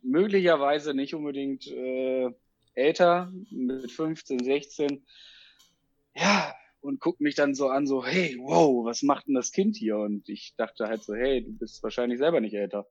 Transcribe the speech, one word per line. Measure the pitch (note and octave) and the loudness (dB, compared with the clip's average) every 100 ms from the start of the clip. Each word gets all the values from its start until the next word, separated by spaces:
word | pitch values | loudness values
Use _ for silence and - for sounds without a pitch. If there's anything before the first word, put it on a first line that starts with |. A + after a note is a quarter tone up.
möglicherweise | B2+ D3 G#3 G3 F3 D#3 C#3 D3+ D3+ | 0 2 4 4 4 4 4 2 0
nicht | C3+ C#3 | -4 -4
unbedingt, | E3 D3 C#3 C#3 C3+ C#3+ | -6 -6 -4 -4 -6 -8
äh, | B2+ B2+ C3 C3 C3 B2+ B2 _ _ _ | -8 -6 -4 -2 0 -2 -4 _ _ _
älter, | - C#3 E3 F3 F3 F3+ F#3 - | 0 2 6 4 4 0 -10 -12
mit | C3 B2+ C3 B2 | -4 -4 -4 -8
fünfzehn, | - D#3+ D#3 - C3 | -6 -4 -4 -4 -4
sechzehn. | B2 C#3+ C#3 - C#3+ C#3+ _ - - - - _ _ _ _ _ _ | 0 -2 -2 -4 -2 -2 _ -20 -20 -20 -20 _ _ _ _ _ _
Ja, | - F3+ G3+ - - _ _ | -2 2 2 0 -8 _ _
und | C#3 C3+ | -8 -4
guckt | E3+ - | -4 0
mich | D3 | -2
dann | C#3+ C#3+ | 2 0
so | C3+ C#3 | 2 0
an, | C3+ C#3+ | 0 0
so, | C3+ | 0
„Hey, | B2 F3+ E3+ B2 | 0 0 0 -4
wow, | C3 E3 D#3 A#2+ | 0 4 6 6
was | A#2 A#2 | 2 0
macht | C#3 C#3+ - | 0 0 2
denn | |
das | C3+ A#2+ | 0 0
Kind | - G3+ G#3 | 2 2 2
hier?“ | A2 G#2+ | 0 0
Und | G#2 G2+ - | 0 -4 -6
ich | G#2 - - | -12 -12 -6
dachte | A2+ - A2 | -6 -4 -4
halt | A2+ | -4
so, | - | -6
„Hey, | G#2+ C3 C3 | -2 0 0
du | A2+ - | -2 -10
bist | A2 - | -12 -8
wahrscheinlich | A2+ A#2 B2 B2 | -6 -2 -2 0
selber | D3+ E3 | 2 2
nicht | A2 | 0
älter.“ | G#2 G2+ G2+ - | -2 -4 -4 -8